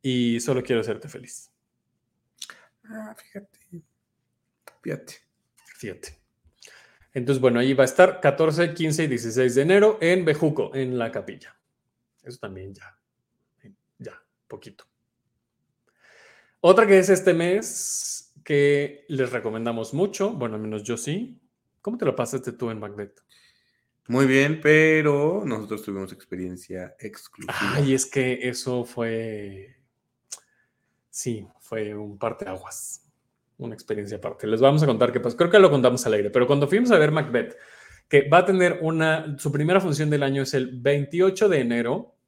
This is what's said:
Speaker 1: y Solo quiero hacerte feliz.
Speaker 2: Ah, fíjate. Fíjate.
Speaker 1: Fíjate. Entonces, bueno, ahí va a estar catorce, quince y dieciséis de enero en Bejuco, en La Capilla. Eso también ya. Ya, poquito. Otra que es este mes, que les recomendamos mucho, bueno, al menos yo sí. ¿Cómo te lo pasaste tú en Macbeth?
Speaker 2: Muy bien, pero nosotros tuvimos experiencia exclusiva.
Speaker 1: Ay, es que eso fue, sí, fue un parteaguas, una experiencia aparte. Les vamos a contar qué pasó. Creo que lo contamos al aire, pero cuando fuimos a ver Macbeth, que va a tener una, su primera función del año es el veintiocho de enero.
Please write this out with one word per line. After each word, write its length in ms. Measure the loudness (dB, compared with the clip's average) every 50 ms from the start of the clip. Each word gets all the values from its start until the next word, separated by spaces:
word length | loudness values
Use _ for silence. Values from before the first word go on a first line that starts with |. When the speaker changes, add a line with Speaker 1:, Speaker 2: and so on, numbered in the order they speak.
Speaker 1:
y 400 | -4 -2 -2 0 0 0 0 -2
Solo 200 | -2 -2 -2 -2
quiero 200 | -2 -2 -2 -2
hacerte 260 | -2 -4 -8 -8 -10
feliz. 440 | -18 -18 -18 -18 -18 -20 -20 -20 _ _ _ _ _ _ _ _ _ _ _ _ _ _ _ _ _ _ _ -20 -20 -20 _ _ _ _ _ _
Speaker 2:
Ah, 320 | -18 -16 -16 -16 -16 -20
fíjate. 420 | -20 _ _ _ -20 -20 _ _ _ _ _ -20 -20 _ _ _ _ _ _ _ _ _ _ _ _ _ _ _ _ _ -20 _ _
Fíjate. 320 | _ -10 -10 -10 -12 -20 -20 -20 _ _ _ _ _ _ _ _ _ -20 -20
Speaker 1:
Fíjate. 420 | -16 -14 -14 -14 -14 -16 -20 -20 _ _ _ _ _ _ _ _ _ _ -20 -20 -20 _ _ _ _ _ _ _
Entonces, 260 | -6 -2 -2 -2 2
bueno, 200 | 2 2 4 4
ahí 140 | 2 2 4
va 100 | 4 2
a 20 |
estar 340 | 2 6 4 4 4 4 2
catorce, 540 | 0 0 2 2 0 0 2 0 -2 -2 -2
quince 320 | -4 -4 -2 0 -2 -2
y 20 |
dieciséis 480 | -2 -2 -4 -6 -4 -2 0 0 2 2
de 60 | 2
enero 360 | 2 4 4 6 6 4 2 2
en 240 | 0 2 2 2 2
Bejuco, 500 | 0 0 2 0 0 0 -2 -4 -4 -4
en 220 | -6 -6 -4 -4
La 160 | -4 -4 -4 -6
Capilla. 420 | -10 -10 -10 -16 -18 -20 -20 _ _ _ _ _ _ _ _ _ _ _ _ _ _ _
Eso 160 | -20 -18 -16
también 340 | -16 -16 -16 -16 -16 -18 -18
ya. 240 | -20 -20 -20 _ _ _ _ _ _ _ _ _ _ _ _ _ _ _ -20 _ _ _ _ _
Ya, 240 | _ -20 -20 -20 -20 _ _ _ _ _
poquito. 360 | _ -20 -20 -20 -20 _ _ _ _ _ _ _ _ _ _ _ _ _ _ _ _ _ _ _ _ _ _ _ _ _ _ _ _ _ _ _ _ _ _ _ _ _ _
Otra 240 | 4 6 6 6 8
que 140 | 8 6 6
es 100 | 6 4
este 240 | 2 4 4 2 2
mes, 1000 | 2 0 0 -2 -2 -4 -6 -10 -10 -8 -8 -8 -8 -8 -10 -12 -12 -16 _ _ -20 _
que 640 | -2 2 4 4 4 4 2 0 -4 -8 -16 _
les 240 | -8 -4 -2 -2 -2
recomendamos 600 | -2 -6 -4 -4 -6 -4 -4 -4 -4 -6 -6 -6 -2
mucho, 380 | -2 -2 -2 -2 -4 -4 -4
bueno, 240 | -4 -4 -6 -6 -6
al 60 | -8
menos 220 | -8 -8 -8 -8 -6
yo 140 | -6 -8
sí. 420 | -6 -6 -6 -6 -6 -8 -10 -14 _ _ _ _ _ _ _ _ _
¿Cómo 160 | _ -10 -8
te 60 | -2 -2
lo 140 | -2 -2
pasaste 340 | -2 -4 -4 -4 -8 -8 -10
tú 180 | -10 -8 -8 -8
en 100 | -8 -8
Macbeth? 420 | -12 -14 -12 -12 -14 -14 _ _ _ _ _ _ _ _ _ _ _ _ _ _ _ _ _ _ _ -2
Speaker 2:
Muy 160 | 2 2 4
bien, 340 | 4 4 4 4 2 0 0
pero 840 | 4 4 6 6 6 6 4 4 2 2 2 2 0 0 -2 -2 -4
nosotros 380 | -4 -6 -6 -6 -8 -10 -8 -8
tuvimos 280 | -8 -8 -8 -8 -10
experiencia 840 | -12 -20 -16 _ -10 -10 -8 -10 -10 -14 -14 _ -12 -12 -12 -14 -16 _
exclusiva. 560 | -16 -16 -16 -18 -20 -20 _ -16 -12 -10 -6 -6 -4 -2 0
Speaker 1:
Ay, 180 | 0 2 2 2
es 120 | 0 -2
que 340 | -4 -2 -2 -2 -2 -4 -4
eso 420 | -6 -6 -6 -6 -8 -6 -4 -6 -6
fue, 920 | -8 -6 -6 -6 -4 -4 -6 -6 -8 -10 -12 -12 -14 -16 -18 -20 -20 _ _ _ _ _ _ _ _ _ _ _ _ -20 -20 _ _ _ _ _ _ _ _ _ _ _ _ _ _
sí, 380 | -14 -10 -8 -6 -8 -8 -10 -16 _ _
fue 340 | _ -10 -8 -8 -8 -8 -10
un 220 | -12 -12 -14 -10
parteaguas, 920 | -6 -6 -6 -6 -8 -10 -12 -12 -12 -14 -16 -16 -14 -14 -14 -16 -18 _ _ _ _ _ _ _ _ _ _ _
una 160 | -14 -14 -12 -12
experiencia 440 | -14 -10 -8 -8 -8 -8 -10 -12
aparte. 280 | -10 -10 -10 -10 -8 -4
Les 140 | -2 2 4
vamos 240 | 4 4 6 4 2
a 20 |
contar 280 | 2 2 2 2 0 0
qué 80 | -4
pasó. 160 | -4 -4 0
Creo 120 | 0 0 4
que 100 | 8 8
lo 120 | 8 8
contamos 340 | 6 4 4 2 2 2 -2
al 100 | 0 0
aire, 140 | 0 0 0
pero 160 | 2 0 2
cuando 220 | 4 2 2 2
fuimos 240 | 0 2 0 2 4
a 60 | 4
ver 140 | 4 4 4
Macbeth, 440 | 2 0 -2 0 -2 -2 -2 -4 -10 -20 -20 -20 -20 -20 -20 -20 -20 -20 _ _
que 180 | 4 4 6
va 120 | 8 6 6
a 60 | 6
tener 340 | 4 2 4 2 2 2 0
una, 560 | -2 -2 0 0 2 2 0 0 -2 -8 -12
su 120 | -6 -6 -4
primera 300 | -2 -2 0 2 2 2
función 300 | 2 0 -2 0 0 0
del 140 | 0 0 0
año 180 | 0 0 -2
es 120 | -2 -2 -2
el 240 | -2 -2 -4 -8
veintiocho 720 | -2 0 0 0 0 -2 -4 0 2 2 2 2 2 2
de 140 | 4 4 2
enero. 560 | 2 0 0 0 0 -2 -2 -4 -6 _ _ _ _